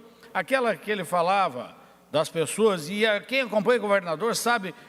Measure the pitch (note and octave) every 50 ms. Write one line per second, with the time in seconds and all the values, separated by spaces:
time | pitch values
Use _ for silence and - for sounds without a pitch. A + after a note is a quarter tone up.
0 | - - - - - - - - F3+ - C4 C4+ B3 A3+ F#3+ D3+ - G#3 G#3+ G3+
1 | F3 - F3+ F3 E3 F3+ G3 G3+ F#3+ E3+ B2 B2 G#2+ F2 - - - - - -
2 | _ _ - D3 D#3+ - - E3 D3+ - - - A3 A3 F#3+ F3 D3+ E3 G3+ G#3
3 | A3 A3 G#3 G3+ - - B3 C4+ C4 G#3+ G3 G#3+ F3+ G#3+ B3 A#3 G3+ G#3 G3+ G3
4 | F3+ F3 D#3+ D3+ G#3 A#3+ F#3+ - - A3+ A#3+ A3 F#3+ F3+ D3 - -